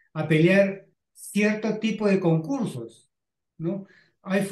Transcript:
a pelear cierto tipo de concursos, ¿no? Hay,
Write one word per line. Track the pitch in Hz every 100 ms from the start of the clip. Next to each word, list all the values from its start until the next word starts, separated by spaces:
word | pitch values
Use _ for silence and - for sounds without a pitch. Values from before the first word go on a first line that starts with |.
| _
a | 156 147
pelear | 156 175 196 196 190 - _ _
cierto | - - 202 208 208 220 -
tipo | 220 202 208
de | 185
concursos, | 175 160 160 269 208 123 113 - _ _ _ _ _ -
¿no? | 165 196 - _ _ _
Hay, | 190 196 -